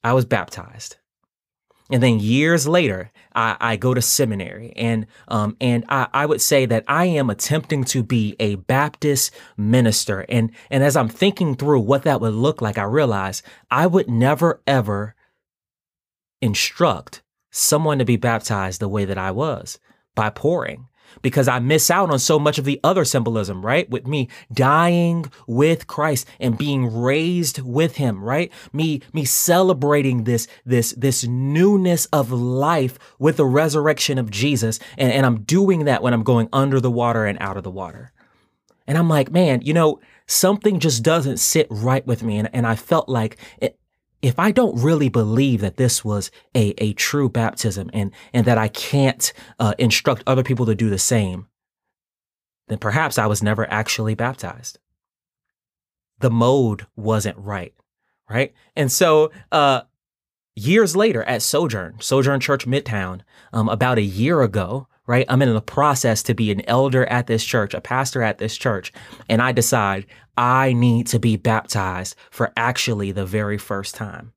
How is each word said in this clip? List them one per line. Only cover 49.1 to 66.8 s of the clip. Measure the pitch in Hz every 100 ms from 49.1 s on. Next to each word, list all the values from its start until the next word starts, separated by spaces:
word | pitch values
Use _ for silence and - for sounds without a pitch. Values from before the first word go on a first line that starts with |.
| - - - - -
uh, | 110 -
instruct | 120 - - 127 -
other | 131
people | 127 123
to | 117
do | 101 113
the | 95
same, | - 120 98 90 - _ _ _ _ _ _ _ _ _ _ _ _
then | 107
perhaps | 110 123 160 -
I | 107
was | 104
never | 104 107 110
actually | 107 110 - 110
baptized. | 107 120 135 87 - 123 - _ _ _ _ _ _ _ _ _ _ _ _ _ _
The | 131
mode | 117 120 139 120 101 - -
wasn't | 107 110 104 -
right, | 101 98 - _ _ _ _ _ _
right? | 110 135 _ _
And | - 139
so, | - 175 156 151 - -
uh, | 156 143 127 - _ _ _ _ _ _ -
years | 110 202 202 175
later | 220 120
at | - 120
Sojourn, | - 147 117 110 87 110
Sojourn | - 135 135 139
Church | - 139 123
Midtown, | 139 139 104 92 92 _ _ _
um, | 113 110
about | 110 127 120
a |
year | 104 95 127 170
ago, | 120 98 92 127 131 _ -
right, | 123 -
I'm | 131
in | 135
the | 110
process | - - 147 131 127 110
to | -
be | 113 107
an | 98 -
elder | 120